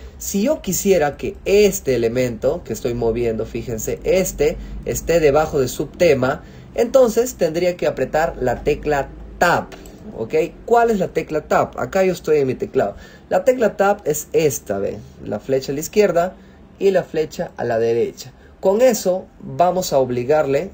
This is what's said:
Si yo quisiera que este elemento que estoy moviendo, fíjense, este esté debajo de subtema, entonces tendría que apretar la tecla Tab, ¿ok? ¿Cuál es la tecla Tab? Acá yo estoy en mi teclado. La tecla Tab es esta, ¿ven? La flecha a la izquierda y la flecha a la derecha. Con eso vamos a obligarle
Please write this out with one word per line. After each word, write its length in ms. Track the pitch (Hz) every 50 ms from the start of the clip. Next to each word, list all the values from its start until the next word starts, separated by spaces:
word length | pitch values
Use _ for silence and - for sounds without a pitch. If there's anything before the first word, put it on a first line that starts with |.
| - - -
Si 240 | - - - - 196
yo 220 | 208 277 311 311 -
quisiera 540 | 196 180 - - 202 185 170 147 143 139
que 200 | - - 110 101 - -
este 480 | 175 196 208 208 196 185 - - 139 127
elemento 680 | 117 117 113 117 127 127 123 117 107 - 127 160 180 -
que 100 | - 113
estoy 220 | - - 127 120
moviendo, 500 | 120 120 113 113 120 120 113 110 110 113
fíjense, 540 | - - 117 113 - 113 110 110 131 120 - -
este 540 | - 170 190 180 180 - - 143 151 - - - - - - -
esté 340 | - 156 - - - 165 170
debajo 400 | 156 143 135 151 156 156 156 147
de 80 | 127
subtema, 760 | 120 - - 147 - - - 180 170 139 123 127 127 147 165 - - - - - - -
entonces 640 | - 240 240 - 269 254 233 214 226 240 254 -
tendría 420 | - 180 165 156 170 180 180 175
que 80 | 175 175
apretar 520 | 151 - - 131 120 - 151 165 170 165 -
la 240 | 127 127 120 - -
tecla 460 | 147 147 - - 147 147 139 135 - - - - - -
Tab, 300 | - 180 175 156 - - - - - - - - - - - -
¿ok? 180 | - 113 110 156 156 165 165 - - -
¿Cuál 260 | - 226 233 233 233
es 80 | 226 190
la 100 | 175 143
tecla 380 | - 165 156 - 156 151 151
Tab? 320 | - 202 165 - - - -
Acá 240 | - - - 190 190
yo 100 | 185 175
estoy 240 | - - - 156
en 100 | 151 139
mi 60 | 131 117
teclado. 400 | - 107 107 - 131 - - - - - - - - - -
La 140 | - 185 185
tecla 320 | 254 254 254 233 196 -
Tab 240 | - 196 196 202 202 -
es 220 | 143 156 - - - -
esta, 440 | 151 160 147 131 - - - 101
¿ven? 220 | 98 98 92 92 110 127 - - - -
La 160 | - 107 107
flecha 320 | - - 131 131 131 -
a 40 | 139
la 60 | 143
izquierda 540 | 156 - - 208 208 190 165 170 170 190 - - - - - - - - -
y 140 | - 180 196
la 120 | 190 180 160
flecha 480 | - - 156 156 151 - - 170 - -
a 60 | - -
la 160 | 120 117 113
derecha. 520 | 117 113 117 117 110 - - - - 131 - - - - - -
Con 220 | - 190 196 220
eso 440 | 254 254 220 - - 190 180 185 - - - -
vamos 520 | - - 135 131 170 180 175 185 180 -
a 60 | 156
obligarle 760 | 135 131 123 123 123 123 123 151 151 151 139 135 143 175 196